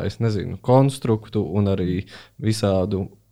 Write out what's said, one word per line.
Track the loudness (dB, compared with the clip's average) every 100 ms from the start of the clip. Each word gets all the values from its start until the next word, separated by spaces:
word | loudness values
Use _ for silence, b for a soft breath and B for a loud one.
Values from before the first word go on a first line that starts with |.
| -4
es | -2
nezinu, | -2 -2 -4 -8
konstruktu | 2 4 4 0 -2 -2 0 -4 -2
un | 0 0
arī | 0 0 -2 -6 B B -6
visādu | -4 0 2 2 0 -2 -6 -10 _